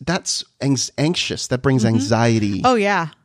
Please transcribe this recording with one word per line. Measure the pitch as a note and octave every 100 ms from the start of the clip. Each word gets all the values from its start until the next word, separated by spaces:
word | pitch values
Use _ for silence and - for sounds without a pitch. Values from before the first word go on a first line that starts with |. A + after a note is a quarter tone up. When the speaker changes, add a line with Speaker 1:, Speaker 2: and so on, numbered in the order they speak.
Speaker 1:
that's | C#3 F#3 - - - -
anx-, | C#3 B2+ - -
anxious. | D3+ F3+ - F2 -
That | B2+
brings | C#3 C3
Speaker 2:
Mm-hmm. | A2+ A2+
Speaker 1:
anxiety. | A2 A2+ A#2 A2+ G2+ F#2+
Speaker 2:
Oh, | B3+
yeah. | A#3+ G3 F#3+ E3 -